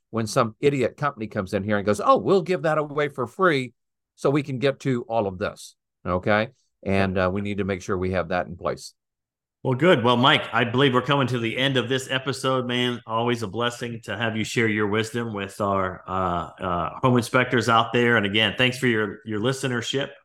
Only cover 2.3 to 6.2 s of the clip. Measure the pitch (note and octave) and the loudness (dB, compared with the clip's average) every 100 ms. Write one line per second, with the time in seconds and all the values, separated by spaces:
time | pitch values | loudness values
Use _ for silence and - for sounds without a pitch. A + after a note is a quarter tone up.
2.3 | F#3+ D#3+ F3 D#3 D#3 D3 D3+ D3 C#3 A#2+ | 2 2 -2 0 -2 -2 -2 -4 -4 -6
3.3 | - F#3 C#3 B2 _ _ _ _ - C#3 | 0 2 2 -2 _ _ _ _ -2 0
4.3 | D3+ C#3+ B2+ C#3 - C#3 A#2+ - A2+ G2 | 0 0 0 0 0 -2 -2 -2 -2 -2
5.3 | F2+ F#2+ - - _ _ _ F#2 F2+ | -2 -6 -6 -18 _ _ _ -2 -2